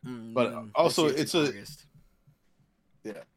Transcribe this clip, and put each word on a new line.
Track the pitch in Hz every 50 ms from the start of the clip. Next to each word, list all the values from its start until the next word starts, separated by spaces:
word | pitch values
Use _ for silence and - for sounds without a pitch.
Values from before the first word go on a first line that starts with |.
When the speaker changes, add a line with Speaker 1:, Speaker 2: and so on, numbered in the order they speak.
| -
Speaker 1:
Mm, | 123 127 117 113 113 113
Speaker 2:
But | 123 120 107
Speaker 1:
mm, | - 117 113 110 -
Speaker 2:
also, | 143 160 165 170 - 160 151
Speaker 1:
this | 131
year's | 147
Speaker 2:
it's | 147 135 -
a | 170 147 139
Speaker 1:
August. | 107 101 101 - - - - - _ - - _ _ _ _ - _ _ _ _ _ _ _ _ _ _ _ _ _ _ _
Speaker 2:
Yeah. | 107 101 85 - _ _